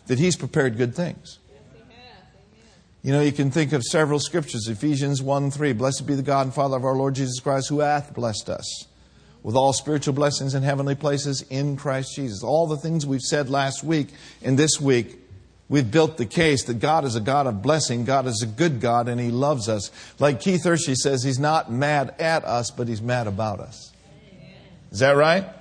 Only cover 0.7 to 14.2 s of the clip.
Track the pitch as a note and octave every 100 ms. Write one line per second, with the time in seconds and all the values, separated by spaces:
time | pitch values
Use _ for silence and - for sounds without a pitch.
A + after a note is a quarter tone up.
0.7 | A2 B2 A#2+ E3+ - - - _ - -
1.7 | A3+ A3+ A#3 B3 G#3+ - - _ _ -
2.7 | _ _ _ C3 C#3 D3 C#3 C#3 E3 D3
3.7 | C#3+ B2 E3 D3+ D3 C#3 F3 C#3+ A#2+ G#2+
4.7 | G#2 D3+ C#3+ C#3+ C#3 C3+ C#3 C#3+ C#3 D3
5.7 | A2 C3 C#3 C3 C#3 C3+ C#3 C3+ B2+ C#3
6.7 | C3 C3 C3 C3+ C3+ C3+ B2 C#3+ C3+ C3
7.7 | D3 D3 D3 C#3 - A#2+ G#2+ - - -
8.7 | - - _ - - - - - B2 C3+
9.7 | C3 - D3+ D3 C#3 D3 C#3+ C#3 C3+ C3+
10.7 | C#3 C#3 C#3 D3+ C#3+ C#3 C3+ - C3 C#3+
11.7 | C#3 D3 C3 C3 - C3+ G2 A2+ D3+ E3+
12.7 | D3+ D#3+ E3 C#3+ C3+ - D3+ C3 C#3 C3+
13.7 | C3 D3 D#3+ C#3 -